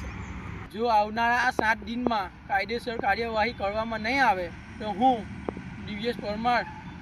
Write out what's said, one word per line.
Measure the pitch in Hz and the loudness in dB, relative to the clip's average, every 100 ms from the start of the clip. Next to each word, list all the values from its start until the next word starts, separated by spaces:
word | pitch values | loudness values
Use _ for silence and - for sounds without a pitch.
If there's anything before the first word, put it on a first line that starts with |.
| - - - - - - - | -10 -10 -10 -10 -10 -10 -10
જો | 202 240 | -2 4
આવનારા | 214 214 220 233 247 247 | 6 4 4 4 4 4
આ | |
સાત | - 220 220 208 | 4 2 2 -2
દિનમાં | 233 247 220 175 - - | -2 0 0 -2 -8 -2
કાયદેસર | 196 202 233 247 226 | -2 0 -4 -4 -2
કાર્યવાહી | 233 202 233 220 220 | 0 2 0 2 0
કરવામાં | 233 196 214 226 220 | 0 -2 -2 -2 -2
નહીં | 220 277 247 | 0 4 4
આવે | 185 170 - - - | 4 -2 -8 -14 -8
તો | 214 | -6
હું | 190 262 240 202 - - 185 - - - | 4 4 4 0 -8 -8 -8 -10 -10 -8
ડી | 208 | -4
વી | 233 | -4
એસ | 233 | -4
પરમાર | 208 208 240 240 190 - - - | -4 -2 2 2 0 -6 -12 -12